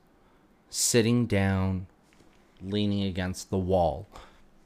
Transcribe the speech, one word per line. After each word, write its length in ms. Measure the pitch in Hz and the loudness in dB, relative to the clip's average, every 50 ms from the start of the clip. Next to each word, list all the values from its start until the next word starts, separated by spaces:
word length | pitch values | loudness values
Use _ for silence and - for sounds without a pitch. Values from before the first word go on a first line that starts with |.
| _ _ _ _ _ _ _ _ _ _ _ _ _ _ | _ _ _ _ _ _ _ _ _ _ _ _ _ _
sitting 560 | - - - - - 123 110 113 120 123 120 | -6 -2 -2 2 2 4 4 4 4 2 2
down, 640 | 104 104 98 98 98 98 95 92 95 95 92 95 - _ _ _ _ _ - - - - _ _ _ _ - | 2 2 2 2 2 2 2 0 0 -2 -2 -6 -10 _ _ _ _ _ -20 -20 -20 -20 _ _ _ _ -16
leaning 420 | 90 95 98 104 104 101 101 101 98 | -10 -4 -2 -2 0 0 0 0 -2
against 460 | 98 90 92 92 90 90 - - - | -2 -4 -4 -4 -4 -6 -8 -8 -4
the 80 | - 98 | -4 -2
wall. 500 | 92 90 92 92 87 80 69 - - - - - - - - - - - _ _ _ | 0 2 2 2 2 2 0 -4 -8 -14 -18 -20 -20 -20 -20 -20 -20 -20 _ _ _